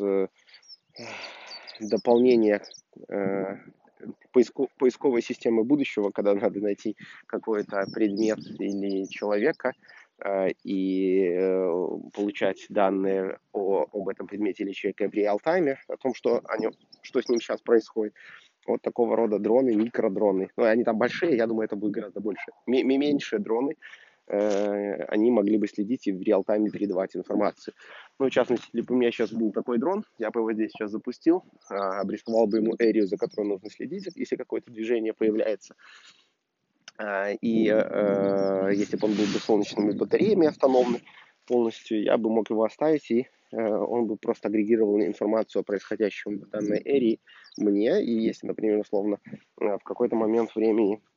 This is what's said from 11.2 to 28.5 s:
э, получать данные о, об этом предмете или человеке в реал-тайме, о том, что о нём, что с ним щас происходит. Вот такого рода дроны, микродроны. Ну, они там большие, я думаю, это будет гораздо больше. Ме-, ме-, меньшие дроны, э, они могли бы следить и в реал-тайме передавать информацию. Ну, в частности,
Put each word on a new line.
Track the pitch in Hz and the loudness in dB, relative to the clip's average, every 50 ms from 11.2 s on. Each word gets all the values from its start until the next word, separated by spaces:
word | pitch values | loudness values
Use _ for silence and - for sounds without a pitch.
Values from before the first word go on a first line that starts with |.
| 95 87 | 2 2
э, | 87 90 95 95 92 92 92 87 82 90 90 - 78 80 - - - | 2 2 2 2 2 2 0 0 0 -2 -2 -4 -6 -8 -12 -12 -6
получать | 104 104 104 - - 110 95 95 - - - | -4 -4 -4 -2 -2 -2 -2 -2 -4 -10 -4
данные | 101 104 98 95 98 95 95 98 95 95 95 95 - - _ _ - | 0 2 2 2 2 2 0 0 0 0 -2 -4 -6 -10 _ _ -6
о, | 107 98 95 98 90 - - | -4 -2 0 0 0 0 -2
об | - 104 95 98 | -4 -8 -6 -6
этом | 95 - 98 | -8 -8 -10
предмете | 87 101 98 107 101 87 - 101 | -10 -6 -4 -4 -4 -4 -4 -6
или | 98 98 | -8 -6
человеке | - - 101 92 - 104 | -6 -6 -6 -4 -2 -4
в | 95 - | -4 0
реал-тайме, | 104 101 104 104 101 - 156 170 190 165 139 135 - - | 0 0 0 0 0 0 0 0 2 0 0 -2 -4 -8
о | - 131 | -12 -10
том, | - - 131 113 | -6 -4 -4 -4
что | - - 120 117 117 - | -2 0 0 0 0 -2
о | - 110 | -4 -6
нём, | 107 107 110 - _ _ _ - _ | -4 -4 -4 -6 _ _ _ -20 _
что | - - - 131 | -16 -6 -4 -4
с | 110 - | -2 0
ним | 123 117 | -2 -2
щас | - - 117 113 | -2 -4 -8 -6
происходит. | - - 117 113 - - - 113 107 107 - - - - - - - _ _ _ - | 0 2 2 2 2 0 -6 -6 -6 -6 -8 -14 -20 -20 -20 -20 -20 _ _ _ -4
Вот | - 110 - | -4 -4 -2
такого | - - - - 117 110 113 | -2 -6 -2 0 0 2 2
рода | 110 113 107 104 98 | 2 2 2 0 0
дроны, | 104 104 113 127 135 127 110 | 2 2 2 4 4 4 2
микродроны. | 104 113 120 - 131 110 107 95 101 107 101 98 95 95 - - | 2 0 0 -2 -2 -2 0 0 2 2 2 2 2 -2 -4 -2
Ну, | - 120 | 0 2
они | 110 110 123 113 | 2 4 2 2
там | 117 113 | 0 2
большие, | 107 120 120 - - 180 170 147 | 0 0 -2 -2 -2 0 2 2
я | 113 113 | 2 2
думаю, | 117 113 110 110 | 0 0 -2 -2
это | 104 - | -4 -4
будет | 101 107 107 | -4 -4 -4
гораздо | 104 113 107 98 - 101 | -4 -4 -8 -10 -10 -8
больше. | 101 110 95 - - - - _ - | -6 -6 -6 -6 -10 -16 -16 _ -4
Ме-, | - 123 131 - | 0 0 2 4
ме-, | 131 135 | 4 2
меньшие | 135 143 147 143 139 - - - 135 | 2 2 2 0 -2 -2 -2 -4 -4
дроны, | 98 - 113 117 131 143 - _ - - - - - _ _ _ _ | -2 -2 -2 -2 -2 -2 -6 _ -14 -20 -20 -20 -20 _ _ _ _
э, | - - 101 104 107 101 98 104 101 101 104 101 101 - 78 - | -4 -2 0 2 2 2 0 0 0 -2 -2 -2 -4 -4 -6 -4
они | - - 107 107 123 | -2 0 2 4 4
могли | 123 110 101 104 110 | 4 4 4 4 2
бы | 110 104 | 2 0
следить | 101 - - 104 101 127 127 - | -2 -4 -6 -4 -4 -4 -4 -2
и | 104 | -4
в | 95 90 | -4 -2
реал-тайме | 98 110 104 95 92 - 104 107 107 101 | 0 2 2 2 2 0 0 0 0 0
передавать | - - 101 101 92 90 95 - - | -2 -4 -4 -2 -2 -2 -2 -4 -4
информацию. | 90 90 - 104 104 104 92 - - - 107 - _ - - - - - - _ | -8 -6 -4 -2 0 0 0 -2 -4 -16 -18 -18 _ -20 -20 -20 -20 -20 -16 _
Ну, | - 135 | -2 -2
в | 131 | 0
частности, | - 127 120 - | 2 2 2 2